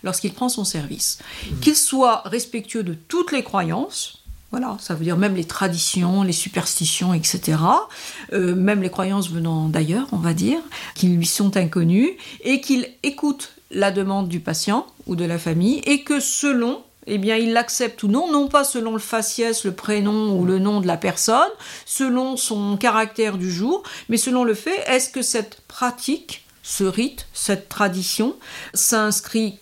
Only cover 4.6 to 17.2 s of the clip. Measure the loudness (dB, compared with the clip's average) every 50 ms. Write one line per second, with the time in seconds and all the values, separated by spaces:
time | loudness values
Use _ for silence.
4.6 | -4 -4 -6 -8 -6 -6 -4 -2 0 0 2 4 4 2 2 0 -2 -4 -4 -2
5.6 | 0 0 0 0 -2 0 2 2 2 4 4 2 2 2 0 -2 -4 -4 -4 -4
6.6 | -2 -2 -2 0 0 0 0 0 2 2 2 2 2 0 -2 0 0 0 2 4
7.6 | 4 4 4 4 2 -2 -10 -14 -14 -14 -14 -14 -10 -4 -2 0 2 2 2 4
8.6 | 4 4 4 2 0 0 -2 -2 -2 0 0 0 -2 -2 -2 -2 0 0 0 0
9.6 | 0 2 2 2 2 2 2 0 0 -2 -2 0 0 0 2 2 2 2 2 0
10.6 | -2 -6 -14 -14 -14 -12 -2 2 4 4 4 4 2 0 0 2 2 2 4 2
11.6 | 0 2 2 2 4 4 6 6 4 4 0 -4 -16 -18 -18 -8 0 0 0 0
12.6 | 2 0 0 0 0 -4 -8 _ -4 -4 -4 -2 -2 -2 -2 -2 -8 -16 -18 -20
13.6 | _ _ -2 0 0 2 2 0 -2 0 0 -2 -2 -2 -4 -4 -4 -4 -4 -2
14.6 | 0 0 0 0 0 -4 _ -18 -8 -6 -2 -2 0 -2 -2 -2 -2 0 2 4
15.6 | 4 4 2 2 2 2 2 2 2 0 0 0 0 -2 -2 0 0 2 2 2
16.6 | 2 0 -2 -4 -8 -20 _ _ -8 -4 -4 -2